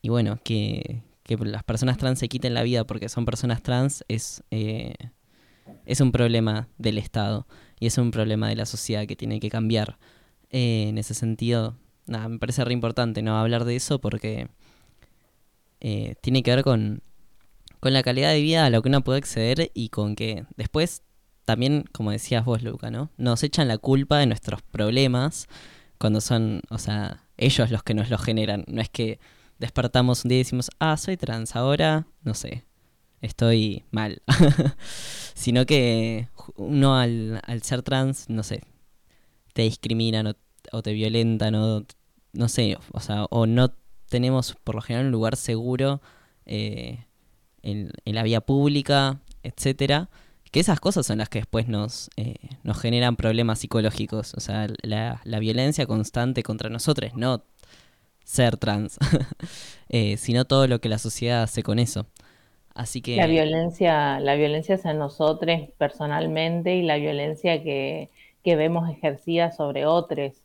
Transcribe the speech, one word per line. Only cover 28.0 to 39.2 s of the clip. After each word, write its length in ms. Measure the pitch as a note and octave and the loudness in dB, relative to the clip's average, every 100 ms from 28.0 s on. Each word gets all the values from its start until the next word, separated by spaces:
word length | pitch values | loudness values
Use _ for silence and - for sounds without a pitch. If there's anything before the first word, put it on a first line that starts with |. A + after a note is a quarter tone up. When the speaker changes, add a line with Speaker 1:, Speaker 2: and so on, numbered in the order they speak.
| A2+ | 0
Speaker 1:
los 100 | A2 | -2
generan. 420 | - A2 G#2+ G2+ - | 0 -2 -2 -4 -4
No 120 | A2+ | -4
es 80 | A2 | -4
que 280 | - A2+ - - _ _ _ | -4 -6 -6 -16 _ _ _
despertamos 680 | A#2 - B2 B2+ B2 B2 | -6 -2 -2 2 2 2
un 60 | A#2+ | 2
día 80 | B2+ | 0
y 40 | |
decimos, 280 | B2+ B2 - - | 2 -2 -6 -2
"Ah, 180 | D#3 D3+ | 0 0
soy 200 | - F#3 | -2 -6
trans, 400 | - A2+ A2+ - | -4 -6 -6 -2
ahora, 500 | B2+ D3 D#3+ D#3 D#3+ _ | 0 2 2 2 -2 _
no 120 | D3 | -6
sé, 300 | G#2+ - B2 _ _ _ _ _ _ | -6 -8 -12 _ _ _ _ _ _
estoy 640 | - - A#2 A#2 A2 - - | -10 2 4 6 4 -2 -6
mal". 320 | A2 G#2+ - - | -4 -4 -6 0
<laughs> 500 | - D3+ C#3+ C3+ - - - - - - | 6 8 8 2 -2 -10 -12 -12 -12 -14
Sino 320 | - - A#2+ B2+ | -6 2 2 4
que 600 | D3 B2 A2+ A2+ A2 A#2 | 4 4 2 0 -2 -8
ju-, 180 | - - - | -12 -18 -10
uno 400 | G2+ C#3+ C#3 C3 | 0 4 6 6
al, 420 | A#2+ A#2 A2 A2 - | 2 0 -4 -6 -6
al 160 | A#2 | -8
ser 200 | - B2+ | -2 -4
trans, 460 | - C3+ C3 C3 - | 0 0 0 -2 -6
no 140 | A2+ | -6
sé, 200 | G#2+ G#2+ - _ _ _ _ _ | -4 -8 -10 _ _ _ _ _